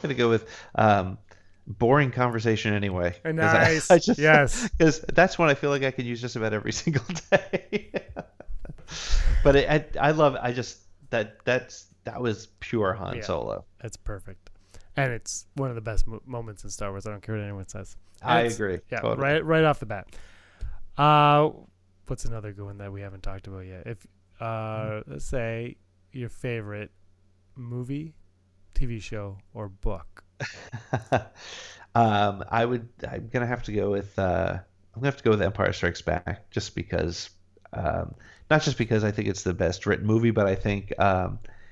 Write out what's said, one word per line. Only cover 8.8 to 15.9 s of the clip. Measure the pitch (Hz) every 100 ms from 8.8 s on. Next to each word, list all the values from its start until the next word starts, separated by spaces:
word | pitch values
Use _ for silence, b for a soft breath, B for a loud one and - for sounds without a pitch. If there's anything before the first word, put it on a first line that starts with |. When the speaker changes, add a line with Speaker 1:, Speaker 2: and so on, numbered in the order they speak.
| - B B B B B
Speaker 1:
But | 147 139
it, | 131 151 151 -
I, | 143
I |
love, | 156 151 131
I | 123
just, | 123 113 - - - -
that, | 117 107 - -
that's, | 123 123 - - _
that | 117 110
was | 123 104 - _
pure | - 113 98
Han | 110 92 90
Speaker 2:
Yeah. |
Speaker 1:
Solo. | 101 82 55 50 - _
Speaker 2:
That's | 113 -
perfect. | - 101 - 92 - - b b b -
And | 135
it's | 113 - - -
one | - 135
of | 117
the |
best | 110